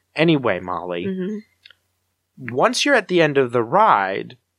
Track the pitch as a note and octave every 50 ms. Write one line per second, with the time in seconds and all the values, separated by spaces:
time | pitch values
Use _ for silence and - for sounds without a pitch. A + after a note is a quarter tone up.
0 | _ _ _ D3 D#3+ E3+ D#3+ C#3+ B2 A2 F#2 F2 F2+ F2+ F2+ E2 F2 F2+ F2 F2
1 | - G3 F#3+ F#3 F3+ G3 G#3+ G#3 - _ _ _ - - _ _ _ _ _ _
2 | _ _ _ _ _ _ _ - C3 A#2 A#2+ C3 F3 A#3 B3 - - D4 C#4 A3+
3 | - - F3+ E3+ D#3+ D3+ C#3 C#3 C3 A#2+ A#2 B2 A2 A#2 D3+ G3 A3 G#3 C#3+ G2+
4 | G2 F#2+ G2 A2 A2+ A#2 A#2+ - _ _ _